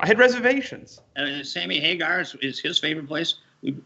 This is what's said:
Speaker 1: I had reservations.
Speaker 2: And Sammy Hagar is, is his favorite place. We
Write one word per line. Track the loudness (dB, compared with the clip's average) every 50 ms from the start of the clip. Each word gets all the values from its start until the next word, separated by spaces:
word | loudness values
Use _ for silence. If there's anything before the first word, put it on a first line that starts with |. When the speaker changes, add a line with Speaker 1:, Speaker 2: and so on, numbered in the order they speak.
Speaker 1:
I | 2 4
had | 6 8
reservations. | 8 6 6 4 2 2 2 2 -2 -4 -10 -14 -16 -20 -20 -20 -20 _ _
Speaker 2:
And | -6 -6 -4 -4 -6 -8 -8
Sammy | -8 -6 -4 -2 -2 0
Hagar | 0 0 0 0 0 0 0 0
is, | -2 -4 -6 -6
is | -6 -6 -6 -4
his | -4 -2 -2 -2
favorite | -2 -2 -2 -4 -6 -6
place. | -4 -2 -2 -2 -4 -6 _ _ _ _
We | -6 -6 -6 -6 -10